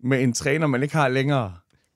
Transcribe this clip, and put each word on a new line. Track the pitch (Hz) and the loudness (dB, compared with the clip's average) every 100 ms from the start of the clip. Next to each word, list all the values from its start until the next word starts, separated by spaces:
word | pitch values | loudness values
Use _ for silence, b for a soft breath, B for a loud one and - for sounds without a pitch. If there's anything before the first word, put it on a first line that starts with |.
med | 123 135 | -2 2
en | 127 | 2
træner, | 113 143 156 156 | 0 -2 0 0
man | 127 | 0
ikke | 139 156 | 0 0
har | 135 | 0
længere? | 131 135 143 101 87 _ _ _ | 2 0 0 -2 -8 _ _ _